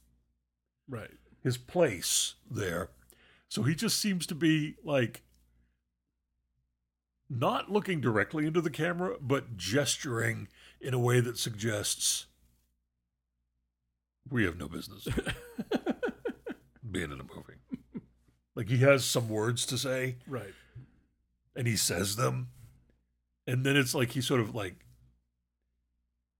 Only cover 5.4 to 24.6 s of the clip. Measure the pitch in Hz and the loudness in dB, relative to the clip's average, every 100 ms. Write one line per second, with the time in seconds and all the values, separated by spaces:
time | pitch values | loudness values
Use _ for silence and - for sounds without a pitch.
5.4 | _ _ _ _ _ _ _ _ _ _ | _ _ _ _ _ _ _ _ _ _
6.4 | _ _ _ _ _ _ _ _ - 117 | _ _ _ _ _ _ _ _ -10 -2
7.4 | 156 247 - 208 190 170 123 107 104 160 | 0 0 0 0 0 0 4 4 2 0
8.4 | 156 165 160 135 160 170 180 190 131 135 | 0 2 0 0 -2 -2 -4 -4 0 0
9.4 | 123 104 87 127 139 - 151 117 113 110 | 0 -8 -2 0 2 -2 -2 0 0 -2
10.4 | 104 - - - - 127 120 123 120 113 | -6 -16 -20 -12 -4 2 6 6 4 0
11.4 | - 104 113 104 - - - - - _ | -6 -4 -2 -2 -2 -2 0 -2 -6 _
12.4 | _ _ _ _ _ _ _ _ _ _ | _ _ _ _ _ _ _ _ _ _
13.4 | _ _ _ _ _ _ _ _ - 123 | _ _ _ _ _ _ _ _ -4 2
14.4 | 95 82 73 80 - - - - - - | 2 0 -8 -10 -12 -10 -6 -4 -4 -6
15.4 | 494 466 - 427 - - 480 - - - | -10 -12 -4 -4 -2 -4 -6 -6 -10 -10
16.4 | - - _ _ 117 90 80 67 65 - | -12 -14 _ _ -8 -6 -6 -8 -14 -16
17.4 | - - _ 262 - - - _ _ _ | -18 -20 _ -14 -12 -16 -16 _ _ _
18.4 | _ - 104 123 135 139 113 139 113 107 | _ -8 0 6 8 6 4 0 0 0
19.4 | 110 120 - 123 135 131 127 123 - 127 | 0 0 -2 -2 -2 -2 -4 -6 -10 -10
20.4 | 101 95 _ - - _ _ _ _ _ | -10 -16 _ -20 -20 _ _ _ _ _
21.4 | _ - 120 104 - 87 98 101 131 127 | _ -4 0 2 0 0 -2 0 -2 -2
22.4 | 123 - - - _ _ _ _ _ _ | -6 -12 -20 -20 _ _ _ _ _ _
23.4 | - 127 131 143 127 143 123 139 127 135 | -2 0 4 4 4 2 0 0 2 2
24.4 | 107 117 | 2 -2